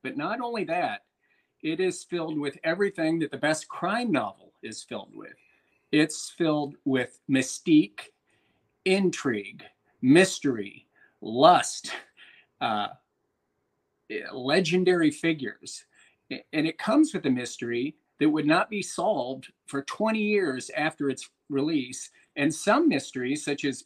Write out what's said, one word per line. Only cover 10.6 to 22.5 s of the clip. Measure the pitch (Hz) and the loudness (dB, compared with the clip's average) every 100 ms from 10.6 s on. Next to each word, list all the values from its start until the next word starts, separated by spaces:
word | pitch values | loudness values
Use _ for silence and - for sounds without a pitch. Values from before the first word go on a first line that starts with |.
| 98 - _ _ _ _ | -6 -14 _ _ _ _
lust, | 104 117 156 160 - - - - - _ - - _ - | -6 6 8 8 4 -8 -10 -12 -16 _ -20 -20 _ -6
uh, | 120 107 101 - _ _ _ _ _ _ _ _ _ _ - 110 - | -4 -2 -4 -10 _ _ _ _ _ _ _ _ _ _ -12 -10 -10
legendary | 131 127 170 160 180 185 180 156 | -8 0 2 2 2 4 4 4
figures. | 151 165 160 117 - - - - _ _ _ - | 2 0 -2 -4 -10 -14 -18 -18 _ _ _ -14
A-, | 131 - | -14 -6
and | 156 156 | -2 -2
it | - | -2
comes | - 277 311 | 2 4 4
with | 180 143 | 2 -2
a | |
mystery | 123 123 - 117 120 139 - _ - | -2 -4 -8 -4 -4 -4 -8 _ 0
that | 151 | 0
would | 151 147 | 2 2
not | 170 220 | 2 0
be | 214 | -4
solved | 180 - 180 160 123 135 - _ - | -6 -4 -2 -2 -4 -8 -14 _ -10
for | 139 | -8
twenty | - - 214 220 | -8 -4 -2 0
years | 208 208 175 127 - 147 | 0 2 0 -2 -6 -4
after | 156 - 139 | -4 -2 -4
its | 127 - _ - | -4 -10 _ -6
release. | 139 151 156 123 123 - _ _ - | -2 0 -2 -4 -10 -16 _ _ -2
And | 147 | -2